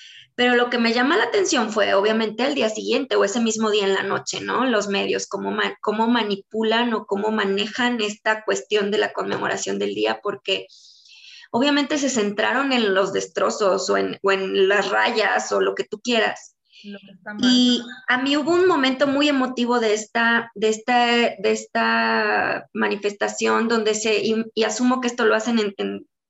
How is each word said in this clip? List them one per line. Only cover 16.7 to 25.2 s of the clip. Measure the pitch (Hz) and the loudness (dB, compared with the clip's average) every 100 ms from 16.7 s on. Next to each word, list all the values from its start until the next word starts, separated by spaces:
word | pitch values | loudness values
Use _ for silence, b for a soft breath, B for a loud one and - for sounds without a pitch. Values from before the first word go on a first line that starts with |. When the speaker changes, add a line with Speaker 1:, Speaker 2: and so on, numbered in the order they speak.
| - 202 | -20 -20
Speaker 2:
Lo | 202 | -20
que | 196 | -20
está | - - | -20 -14
mal. | 208 | -2
Speaker 1:
Y | 247 247 247 247 - - - | 2 4 4 2 -2 -8 -2
a | 254 | 0
mí | 269 294 | 0 0
hubo | 294 | 2
un | 349 370 | 4 4
momento | 320 262 262 285 | 4 2 2 0
muy | 277 294 | 2 2
emotivo | 277 254 254 240 240 | 2 0 0 0 2
de | 226 | 2
esta, | 214 - 233 233 233 233 - | 0 -2 0 2 0 -2 -2
de | 220 | 0
esta, | 214 233 247 240 | 0 0 2 4
de | 240 233 - 208 | 2 2 0 -2
esta | 220 - 226 226 226 226 226 214 208 196 - - | -2 -2 -2 0 2 2 0 0 0 0 -4 -6
manifestación | 208 214 202 202 202 208 208 220 220 233 | -4 -2 -2 -4 -2 -4 -2 0 2 2
donde | 233 214 214 | 2 0 0
se, | 226 214 220 | 0 0 0
y, | 220 226 - | 0 -2 -2
y | |
asumo | 220 220 247 254 | -2 2 2 2
que | 247 | 0
esto | 240 | 0